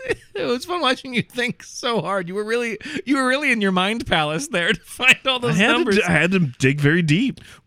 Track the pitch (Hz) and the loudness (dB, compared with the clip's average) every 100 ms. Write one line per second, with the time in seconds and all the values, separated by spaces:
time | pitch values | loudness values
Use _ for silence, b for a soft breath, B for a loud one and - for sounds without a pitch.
0 | 523 440 - 392 269 247 269 349 262 262 | -8 -8 -8 -6 -4 -4 -4 -2 -2 -2
1 | 262 247 - 254 247 - - - 240 226 | -4 -6 -4 -4 -4 -6 -14 -8 -4 -2
2 | 160 196 175 196 214 233 240 202 277 294 | -2 -4 -4 -6 -4 -2 -2 -6 -8 -8
3 | - 277 254 269 294 226 196 185 190 233 | -2 0 2 2 2 2 2 2 0 -2
4 | 240 170 151 156 285 196 170 185 - - | -2 0 0 -4 -4 -2 0 -2 -6 0
5 | 254 - 269 254 240 160 226 240 285 202 | 2 2 0 -2 0 2 4 4 2 2
6 | 175 165 170 190 147 - 131 147 143 170 | 2 2 2 2 0 2 0 4 4 4
7 | 165 156 254 - B B | 2 2 0 -4 B B